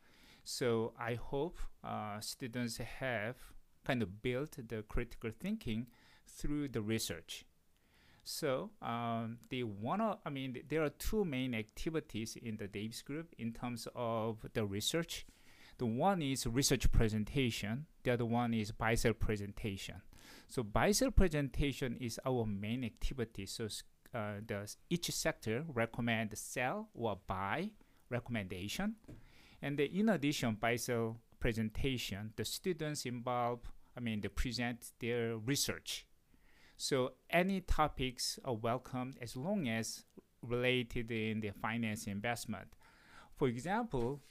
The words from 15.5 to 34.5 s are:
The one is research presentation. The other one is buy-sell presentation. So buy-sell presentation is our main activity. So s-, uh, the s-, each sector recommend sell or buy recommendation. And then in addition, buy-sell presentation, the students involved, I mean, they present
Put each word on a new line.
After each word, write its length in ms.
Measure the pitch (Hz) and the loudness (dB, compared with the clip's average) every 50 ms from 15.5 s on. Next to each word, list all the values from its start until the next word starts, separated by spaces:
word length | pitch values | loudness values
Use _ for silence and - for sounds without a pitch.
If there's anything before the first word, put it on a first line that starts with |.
| - - - - - - | -20 -20 -20 -16 -8 -4
The 80 | 127 | -2
one 340 | 117 110 123 151 196 202 180 | 0 2 4 4 4 4 4
is 260 | 151 135 135 123 - | 2 0 0 0 0
research 460 | 123 113 147 143 - 135 113 - - - | 2 2 4 4 6 6 6 8 8 8
presentation. 960 | - 120 110 107 107 104 - - 139 131 120 113 - - 101 113 135 156 - - - - | 8 8 6 6 2 0 2 2 2 2 2 2 0 -2 -2 -2 -4 -6 -8 -14 -4 0
The 100 | 127 123 | 2 2
other 140 | 120 120 | 2 2
one 260 | 113 117 120 120 117 117 | 2 2 2 2 2 2
is 180 | 113 107 101 107 | 2 0 -2 -2
buy-sell 420 | - 113 113 117 113 - 117 110 | 0 2 2 4 4 4 4 4
presentation. 880 | - - - 110 104 101 101 101 - - 110 98 95 - - - 98 - - - - - - - - - - | 4 4 2 2 0 -2 -4 -6 -6 -4 -4 -4 -4 -6 -10 -12 -12 -16 -18 -20 -20 -20 -20 -20 -20 -20 -8
So 140 | - - 117 | -4 -4 -2
buy-sell 500 | 101 107 117 127 185 208 - 254 277 - | 2 4 6 6 6 6 6 4 6 8
presentation 840 | - 196 175 147 147 143 131 - - 151 143 131 - 139 127 117 - | 8 8 8 8 4 0 0 2 2 2 2 2 0 -2 -2 -2 -2
is 200 | 127 120 113 - - | -4 -4 -4 -2 0
our 180 | 135 131 123 113 | 2 2 2 2
main 400 | 110 101 98 104 104 117 131 127 | 2 0 -2 -2 -2 -2 -2 -2
activity. 600 | 107 - - - - 143 131 117 - - - 98 | -4 -2 0 0 0 0 0 -4 -4 -4 -8 -8
So 180 | 95 - - 117 | -8 -6 -6 -6
s-, 180 | 104 - - - - - _ - - - | -6 -6 -8 -10 -14 -18 _ -14 -8 -6
uh, 200 | 120 107 104 104 101 107 | -4 -4 -4 -4 -6 -4
the 100 | 117 110 | -4 -4
s-, 200 | 101 104 107 - - - - | -4 -4 -6 -10 -14 -6 -2
each 200 | 175 175 - - | -2 -2 0 -2
sector 540 | - - - 160 156 - - 110 110 120 160 165 135 | -2 0 0 0 0 0 0 0 0 0 0 -2 0
recommend 640 | 117 117 113 - - 120 120 113 110 113 104 - | 0 0 0 0 0 0 2 2 2 0 0 -4
sell 540 | - - - - 135 123 131 170 208 220 220 - | -6 -8 -6 -2 0 0 0 0 -2 -6 -8 -6
or 240 | - 117 110 101 95 - | -2 -2 0 -2 -2 -2
buy 440 | - 95 92 98 98 110 143 180 214 - - - - - - - - | -4 -2 -2 -2 -2 -2 -2 -2 -4 -6 -10 -18 -20 -20 -20 -10 -6
recommendation. 840 | 123 120 - - 120 110 101 90 98 90 92 104 - - 190 214 226 - - - - - - - - - - - - - - | -4 -4 -4 -2 -4 -4 -4 -4 -4 -6 -6 -4 -2 -2 -2 -2 -2 -4 -8 -16 -18 -16 -18 -20 -20 -20 -20 -20 -12 -6 -4
And 160 | 139 147 143 | -2 0 2
then 100 | 147 135 - | 2 2 2
in 160 | 185 214 226 | 4 4 4
addition, 460 | 208 151 131 143 151 - - 120 110 101 | 4 4 4 2 2 2 2 0 2 2
buy-sell 560 | - 113 117 120 - - 123 117 117 113 113 117 - _ - - | 2 2 2 2 2 0 2 2 2 0 -2 -6 -12 _ -6 0
presentation, 960 | - 127 113 113 113 110 - - - 139 131 117 - - 98 95 107 110 - | 0 2 2 2 0 0 0 0 2 2 2 0 -2 -4 -4 -6 -6 -6 -6
the 80 | - 107 | -4 -4
students 600 | - - - - 190 180 151 156 151 151 143 - | -4 -4 -2 -2 -2 0 0 -2 -4 -2 -4 -4
involved, 600 | 127 120 123 113 123 123 120 120 120 123 120 - - - - - - - | -4 -4 -4 -2 0 0 2 2 2 0 -2 -4 -10 -12 -14 -16 -14 -8
I 40 | 131 | -4
mean, 200 | 120 117 110 107 | -2 0 0 0
they 80 | 98 101 | 0 -2
present 640 | - - - 135 | -2 -2 -2 0